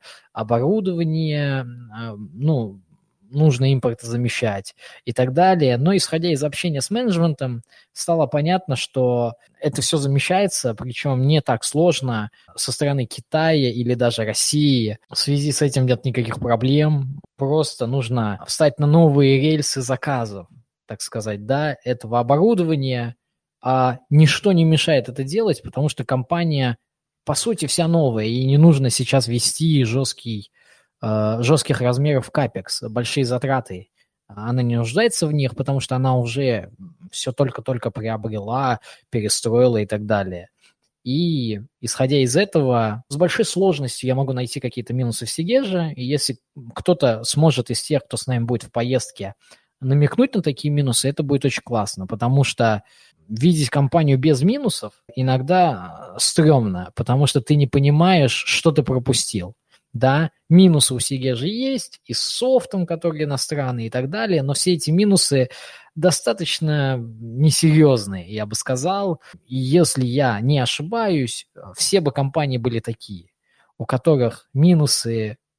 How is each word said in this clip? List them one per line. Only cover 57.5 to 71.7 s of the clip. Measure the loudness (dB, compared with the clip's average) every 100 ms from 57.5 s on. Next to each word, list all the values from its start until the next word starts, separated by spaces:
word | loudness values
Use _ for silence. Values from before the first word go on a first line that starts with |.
| 2
не | 2
понимаешь, | 2 4 4 4 6 4 0 -4
что | 0 2
ты | 2
пропустил. | 2 0 0 -2 -2 -6 -8 -12 _ _ _
Да, | -2 2 2 0 -6 4
минусы | 8 8 6 2
у | -2
Сегежи | -4 -2 -2 -2 -4
есть, | -4 -4 -4 -6 -14 -8
и |
с | -6
софтом, | -6 -4 0 2 0 -4 -4
который | -2 -4 -2
иностранный | -2 -4 -4 -4 -4 -4 -4
и |
так | -4 -4
далее, | -4 0 0
но | 0
все | 0 0
эти | 0 0
минусы | 2 4 4 4 2 0 -4 -20 -20 -16
достаточно | 0 0 2 -2 -4 -4 -2 -2 0 0 -2
несерьёзные, | -6 -14 -10 2 2 4 4 6 6 4 0 -10 -8
я | -8 -6
бы |
сказал. | -6 -4 -4 -2 -2 -2 -4 -10 -20 _
И |
если | -6 2 4 4 2 0
я | 2 0 0
не | 0 2
ошибаюсь, | 0 -4 -6 -4 0 0 -2 -6 -14
э, | -20 -18